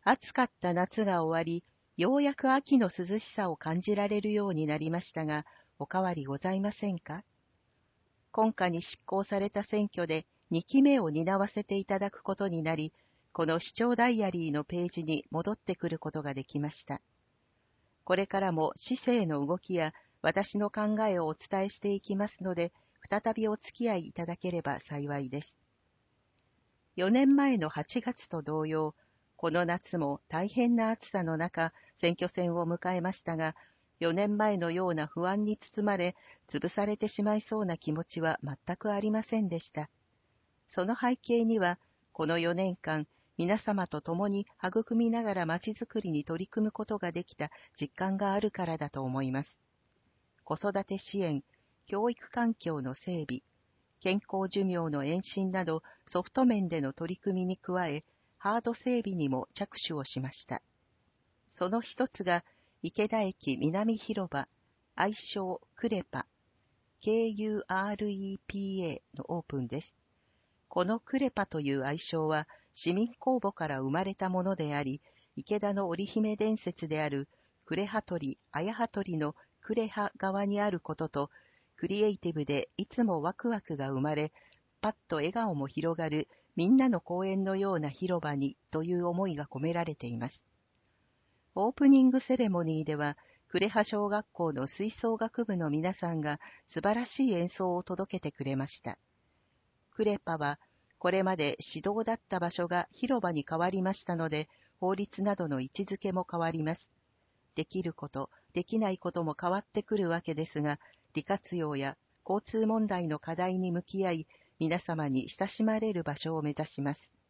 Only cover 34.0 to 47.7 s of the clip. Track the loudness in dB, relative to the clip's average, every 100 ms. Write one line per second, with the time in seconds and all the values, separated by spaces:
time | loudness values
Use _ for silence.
34 | 0 2 2 4 2 2 0 0 0 0
35 | -2 -2 0 0 0 -2 -6 -2 0 2
36 | 0 -2 -16 -20 _ -4 -2 0 0 0
37 | -2 0 2 2 0 -2 -2 -2 -2 -2
38 | -2 -2 0 0 -4 -8 -6 -4 -2 0
39 | 2 0 0 0 0 -2 -6 -8 -8 _
40 | _ _ _ _ _ _ _ -2 0 2
41 | 2 0 2 4 4 4 2 0 _ _
42 | _ -4 0 2 2 2 0 -2 -2 -2
43 | -2 _ _ -2 0 0 0 0 0 -4
44 | -4 -2 0 0 -4 -4 -2 0 0 2
45 | 2 2 0 0 0 -2 -4 -6 -4 -4
46 | -2 -2 -2 -4 -4 0 0 0 -4 -2
47 | -2 -4 -8 -8 -10 -10 -20